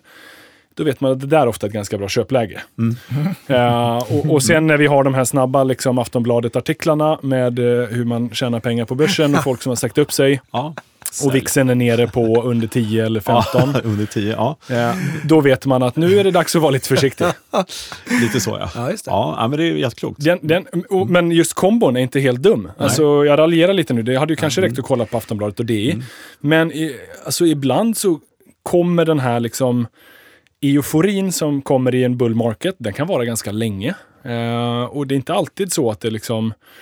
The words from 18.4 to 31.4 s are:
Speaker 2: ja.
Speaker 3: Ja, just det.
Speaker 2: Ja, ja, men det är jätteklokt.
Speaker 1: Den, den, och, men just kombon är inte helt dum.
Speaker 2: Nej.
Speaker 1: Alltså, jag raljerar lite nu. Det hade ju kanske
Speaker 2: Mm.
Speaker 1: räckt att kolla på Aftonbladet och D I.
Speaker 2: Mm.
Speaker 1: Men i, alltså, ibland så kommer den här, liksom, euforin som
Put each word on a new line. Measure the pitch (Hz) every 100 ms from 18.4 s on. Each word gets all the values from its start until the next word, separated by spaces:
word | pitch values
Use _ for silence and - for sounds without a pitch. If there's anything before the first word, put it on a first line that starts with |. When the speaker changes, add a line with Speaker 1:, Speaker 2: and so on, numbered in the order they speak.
| 104 104
Speaker 2:
ja. | 95 117
Speaker 3:
Ja, | 123
just | 214 -
det. |
Speaker 2:
Ja, | 98 - -
ja, | 113
men | 147
det | 165
är | 156
jätteklokt. | 131 - 135 -
Speaker 1:
Den, | 147 175
den, | 156 170 - 175 -
och, | 190 208
men | 175 170
just | 165 160
kombon | - 185 233 180 123
är |
inte | 127 139
helt | 135 123
dum. | 175 170
Speaker 2:
Nej. | 92 -
Speaker 1:
Alltså, | 143 127 151 147 147
jag | 147
raljerar | 160 170 175
lite | 196 156
nu. | 120
Det | 113 131
hade | 151
ju | 156
kanske | 156 123
Speaker 2:
Mm. | -
Speaker 1:
räckt | 123
att | 120
kolla | 127 110
på | 117
Aftonbladet | - 107 104 101
och | 117
D |
I. | 110 113
Speaker 2:
Mm. | 120 127 - - -
Speaker 1:
Men | 143 160 165
i, | 143 160 117 87 85 -
alltså, | - 170
ibland | 147 135 131 226 214
så | 202 156 _ _ _ _
kommer | - 175 175 170 160
den | 156
här, | 127 117
liksom, | 117 - 131 123 117 _ - - - _ _ -
euforin | 139 143 139 156 190 196 190
som | 170